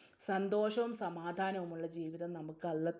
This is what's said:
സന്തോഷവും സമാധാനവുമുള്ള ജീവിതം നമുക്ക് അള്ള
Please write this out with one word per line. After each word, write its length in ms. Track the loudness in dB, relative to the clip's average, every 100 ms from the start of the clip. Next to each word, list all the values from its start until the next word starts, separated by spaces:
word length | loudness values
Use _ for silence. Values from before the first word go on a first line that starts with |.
| -20 _ 0
സന്തോഷവും 640 | 2 4 4 4 4 0 0
സമാധാനവുമുള്ള 840 | -2 -2 -4 0 0 0 -2 -4 -4 -4
ജീവിതം 340 | -4 -4 -4
നമുക്ക് 340 | -4 -8 -4 0
അള്ള 220 | 2 2